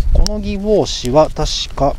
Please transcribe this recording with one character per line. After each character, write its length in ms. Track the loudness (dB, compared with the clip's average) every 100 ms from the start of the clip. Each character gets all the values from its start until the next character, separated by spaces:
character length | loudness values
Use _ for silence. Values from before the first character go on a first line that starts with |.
| 4
こ 120 | 4 4
の 140 | 0
ギ 180 | -4 -4
ボ 240 | 0 2
ウ 40 | 0
シ 240 | -4 0
は 200 | 2 2
確 440 | 0 -4 -4 -8
か 200 | -4 -4